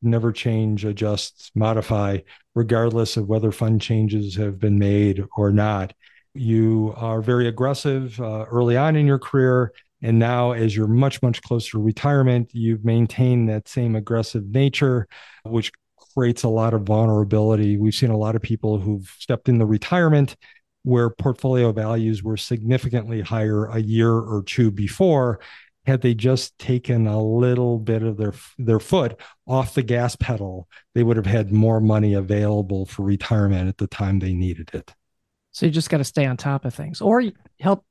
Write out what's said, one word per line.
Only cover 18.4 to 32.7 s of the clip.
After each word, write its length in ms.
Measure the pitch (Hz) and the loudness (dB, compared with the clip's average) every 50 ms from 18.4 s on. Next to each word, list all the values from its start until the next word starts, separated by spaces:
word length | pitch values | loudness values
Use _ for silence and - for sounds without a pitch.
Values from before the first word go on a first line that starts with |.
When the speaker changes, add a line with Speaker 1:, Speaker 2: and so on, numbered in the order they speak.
Speaker 1:
people 360 | 110 - 113 110 - 107 107 101 | -2 -4 -4 -2 -2 -2 -2 -2
who've 300 | 92 104 104 98 98 - - - | -2 -4 -4 -6 -8 -12 -18 -10
stepped 280 | - - 123 - - - | -6 -4 -4 -2 0 2
into 160 | 123 117 113 | 2 4 4
retirement 680 | 107 107 104 - - 175 180 170 160 151 147 139 - - - - - _ _ _ _ _ _ | 2 0 -2 0 0 0 2 4 4 4 4 2 2 -2 -10 -20 -20 _ _ _ _ _ _
where 280 | - 131 123 120 120 117 | -2 0 2 2 2 0
portfolio 600 | 117 - - 139 120 - - 131 131 127 120 117 | -2 -2 -2 -2 -2 -2 -2 0 2 2 2 2
values 520 | 107 110 107 107 117 117 113 110 110 101 | 0 0 -2 -2 -2 -2 0 -2 -2 -2
were 140 | 92 110 110 | -4 -6 -6
significantly 840 | 104 - - 123 113 107 113 127 127 - 123 117 123 104 110 117 110 | -6 -4 -6 -6 -4 0 0 0 0 0 -2 -4 -4 -4 -4 -6 -8
higher 460 | 95 - 117 113 107 110 107 104 110 | -6 -4 -4 -2 0 0 0 0 -2
a 120 | 107 113 113 | -2 -4 -4
year 320 | 110 104 110 113 113 117 | -2 0 0 2 2 4
or 320 | 113 113 113 113 107 104 | 2 0 0 -2 -4 -6
two 300 | 98 - - - 120 110 | -6 -4 0 0 2 2
before. 680 | 101 98 104 90 - - 190 185 160 139 127 123 113 - - - - - - _ _ _ _ | 0 -2 -4 -6 -2 0 2 2 4 2 2 0 -2 -4 -10 -16 -20 -20 -20 _ _ _ _
Had 140 | - 135 123 | -2 0 2
they 140 | 117 123 117 | 2 0 0
just 440 | 107 107 127 131 127 - - - - | 2 2 2 2 0 -2 -6 -14 -10
taken 480 | - - 127 123 - - 123 117 113 | -4 -4 -4 -2 -2 0 0 0 0
a 160 | 107 104 110 | 0 0 0
little 560 | 110 107 113 120 123 123 123 123 123 120 120 117 | 0 0 2 2 2 2 2 0 0 0 -2 -2
bit 240 | 110 113 113 110 | -2 -2 -2 -2
of 140 | 110 113 107 | -2 -4 -4
their, 180 | 101 110 104 101 - - - _ - | -4 -4 -6 -6 -8 -16 -18 _ -4
their 220 | 127 113 113 107 | 0 2 2 2
foot 400 | - - - 185 139 117 110 - - - - _ _ | 2 2 0 0 2 0 -4 -8 -16 -20 -20 _ _
off 280 | - 127 135 127 - - | -2 -2 -2 -2 0 -2
the 80 | 143 | -2
gas 340 | 123 113 120 120 120 123 - | -2 0 -2 -2 -2 -2 -4
pedal, 520 | - - - 123 104 101 95 92 92 87 - - - _ _ _ | -4 -4 -4 -4 -6 -6 -8 -10 -12 -14 -18 -20 -20 _ _ _
they 100 | 120 120 | 2 2
would 120 | 113 120 | 4 2
have 100 | 113 101 | 2 0
had 260 | 95 107 113 107 95 | 0 0 0 0 2
more 280 | 101 104 110 113 113 110 | 2 4 4 4 4 4
money 340 | 110 110 107 107 107 104 101 | 4 4 4 4 2 2 0
available 720 | 98 95 92 104 104 104 104 107 104 104 95 | 0 0 -2 -2 0 0 0 0 -2 -2 -2